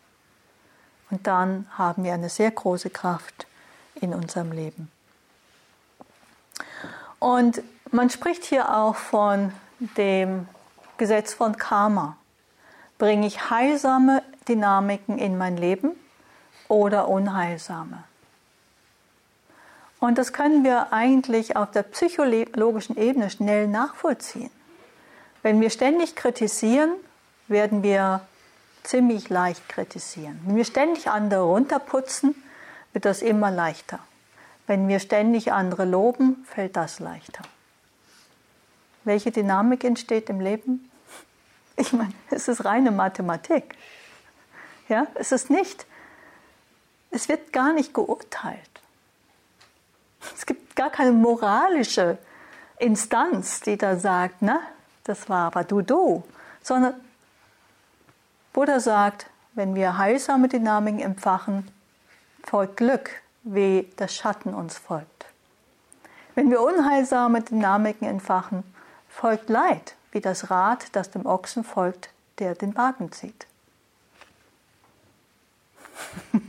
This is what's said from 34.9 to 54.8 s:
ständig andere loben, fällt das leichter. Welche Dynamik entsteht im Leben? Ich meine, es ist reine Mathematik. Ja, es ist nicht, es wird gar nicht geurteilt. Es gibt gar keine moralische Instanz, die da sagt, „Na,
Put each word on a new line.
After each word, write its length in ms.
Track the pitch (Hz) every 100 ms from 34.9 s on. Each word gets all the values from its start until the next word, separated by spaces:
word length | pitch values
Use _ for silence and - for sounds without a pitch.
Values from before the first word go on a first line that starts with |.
| 196
ständig 520 | 196 208 220 233 -
andere 340 | 196 185 180 185
loben, 600 | 180 226 240 262 262 -
fällt 280 | - 190 185
das 240 | 160 -
leichter. 440 | 165 165 - - - _ _ _ _ _ _ _ _ _ _ _ _ _ _ _
Welche 280 | 220 208 233
Dynamik 520 | 226 202 196 226 254
entsteht 460 | 247 233 - 220 214
im 100 | 196
Leben? 500 | 190 214 254 254 - _ _ - - _ _ _ _ -
Ich 160 | -
meine, 220 | 233 214 - -
es 180 | - -
ist 160 | 233
reine 280 | 202 220 262
Mathematik. 840 | 196 190 - 180 165 - 320 - - - - - - _ _ _ - - - -
Ja, 200 | 220 294 -
es 160 | -
ist 180 | 262 -
nicht, 360 | 320 370 - - - - - - - _ _ _ _ _ _ _
es 160 | 339 -
wird 240 | 311 -
gar 220 | 262 269
nicht 200 | 320 -
geurteilt. 640 | - - - - - 190 - - - _ _ _ _ _ _ _ _ _ _ _ _ _ _ - -
Es 100 | -
gibt 300 | 262 - -
gar 140 | 269
keine 220 | 277 254
moralische 1080 | 233 233 233 214 214 359 330 220 - 175 - - - - - - -
Instanz, 800 | 247 208 - 233 349 220 185 -
die 160 | - 208
da 200 | 202 180
sagt, 380 | 196 180 180 -
„Na, 220 | 202 294 - -